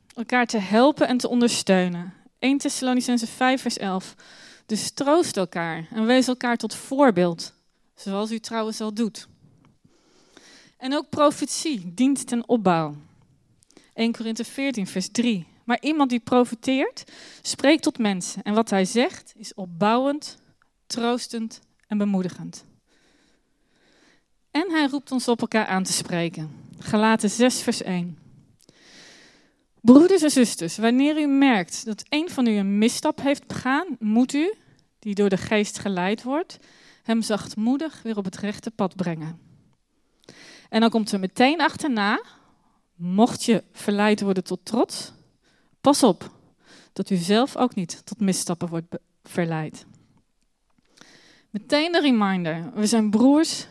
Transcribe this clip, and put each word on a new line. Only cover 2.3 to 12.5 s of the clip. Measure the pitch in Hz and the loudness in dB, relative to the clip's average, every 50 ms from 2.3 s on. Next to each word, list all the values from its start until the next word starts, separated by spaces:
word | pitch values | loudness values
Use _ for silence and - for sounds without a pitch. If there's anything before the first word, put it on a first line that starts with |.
| _ _ | _ _
Één | - 247 277 285 | 0 0 0 0
Thessalonicenzen | - 294 - - 254 254 254 254 240 - 247 240 226 220 | 0 -2 -4 -2 -2 0 0 0 0 0 0 0 -2 -4
vijf | - - 254 254 262 254 | -4 0 2 2 2 0
vers | - 247 226 - | -2 -4 -6 -4
elf. | - 196 185 185 185 - - - - - - - - - - - _ | -4 -4 -4 -4 -6 -8 -14 -20 -20 -20 -20 -20 -20 -20 -20 -20 _
"Dus | - 220 196 - - | -6 -6 -4 -4 -6
troost | - - 294 277 294 339 349 - - | -6 -2 0 2 4 4 2 2 -2
elkaar | 208 185 170 - 185 165 165 160 165 165 165 | -4 -4 -4 -4 -6 -6 -6 -6 -8 -10 -8
en | - 220 220 | -4 -2 2
wees | 220 247 262 254 254 | 4 4 4 4 2
elkaar | 254 247 - 240 240 | 0 -2 -2 -2 -2
tot | 226 - 220 - | -2 -2 -6 -8
voorbeeld, | - - - 269 269 285 262 202 175 180 175 170 160 - - - _ _ _ _ _ _ _ _ | -10 -10 -4 2 4 4 6 6 4 2 2 0 -4 -8 -14 -16 _ _ _ _ _ _ _ _
zoals | - - 202 196 196 214 220 | -14 -10 -6 -4 -4 -4 -4
u | 226 220 | -6 -8
trouwens | 220 - 226 226 220 220 220 - | -8 -6 -6 -4 -4 -4 -6 -6
al | 220 214 214 | -8 -6 -4
doet." | 208 233 208 - - - - _ _ _ _ _ _ _ _ _ _ _ _ _ _ _ _ _ _ _ _ _ - - - - - - _ _ | -4 -4 -4 -4 -8 -16 -20 _ _ _ _ _ _ _ _ _ _ _ _ _ _ _ _ _ _ _ _ _ -20 -20 -20 -20 -20 -20 _ _
En | _ - 262 269 | _ -6 -4 -4
ook | 302 302 - | -4 -4 -4
profetie | - 294 302 294 294 - 302 - - - - 330 294 208 170 180 170 | 0 2 2 2 2 0 -4 -6 -6 -6 -4 -4 -4 -6 -6 -8 -2
dient | 185 247 269 277 262 - | 2 2 2 2 0 -2
ten | - 240 233 233 | -4 -6 -6 -2
opbouw. | - | 0